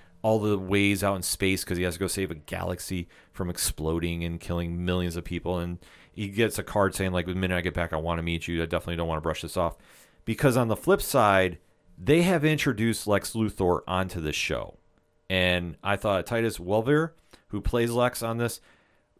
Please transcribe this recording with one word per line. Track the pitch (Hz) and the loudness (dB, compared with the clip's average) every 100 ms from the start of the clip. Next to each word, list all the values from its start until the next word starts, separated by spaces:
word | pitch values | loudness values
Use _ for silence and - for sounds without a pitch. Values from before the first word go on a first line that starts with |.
| - - | -20 -4
all | 110 110 | 2 2
the | 107 101 | 2 -2
ways | 92 101 101 101 98 | 0 2 4 2 0
out | 95 | -2
in | |
space | 90 - 98 92 - | -4 0 0 0 -2
'cause | 87 | -2
he | |
has | 90 85 | -2 -2
to | |
go | 92 | -4
save | - 92 | -2 -4
a | 78 | -6
galaxy | - 90 87 90 - 92 87 - _ | -10 -6 -4 -6 -6 -6 -8 -12 _
from | - 90 | -8 -6
exploding | 87 - - 78 82 85 85 | -2 -4 -2 -2 0 0 -2
and | 85 85 | -4 -6
killing | - 87 85 87 | -4 -4 -2 -2
millions | 87 90 87 85 | 0 0 0 -4
of | - | -6
people. | 85 87 90 | -6 -4 -4
And | 87 87 - - - | -4 -8 -12 -20 -18
he | - 101 | -10 -6
gets | 98 110 - | 0 0 0
a | |
card | - 104 98 - | -2 2 2 2
saying, | 95 | 0
like, | 90 85 | 0 0
"The | 92 | 0
minute | 92 90 | 0 0
I | |
get | 85 | -2
back, | 87 85 | -2 -2
I | 80 | -2
wanna | 82 85 | -2 -2
meet | 85 82 82 | 0 -2 -2
you. | 85 | -2
I | 82 | 0
definitely | 82 - 85 | -2 -2 -4
don't | 82 | -2
wanna | 78 | -2
brush | 80 78 | -2 -4
this | 80 92 | -4 -2
off." | 85 - - - - _ - | -2 -2 -18 -20 -20 _ -6
Because | 113 143 123 | 2 4 4
on | 113 | 2
the | 107 | 0
flip | - 196 | 2 2
side, | - 135 107 95 92 85 _ _ _ - | 4 4 6 6 4 -2 _ _ _ -6
they | 90 160 | 2 4
have | 175 175 156 | 6 4 2
introduced | 151 143 107 113 107 104 | 2 0 0 0 0 0
Lex | 98 - | 0 0
Luthor | 113 107 - 90 85 - | -2 -2 2 2 2 0
onto | 92 95 92 | -2 -2 -4
the | 76 | -4
show. | - - 60 50 - _ _ _ _ - | -2 -2 -4 -6 -12 _ _ _ _ -2
And | 92 90 90 87 - | 2 4 2 -2 -6
I | 98 101 | -2 0
thought | 107 95 - | 2 0 0
Titus | 117 113 95 | 0 0 -2
Welliver, | 87 107 117 147 165 _ _ - _ | 0 0 4 2 2 _ _ -20 _
who | 104 | -6
plays | - 120 117 | -2 0 2
Lex | 117 123 - | 2 0 0
on | 113 113 | -4 -2
this, | 117 - _ _ _ _ _ | -2 -4 _ _ _ _ _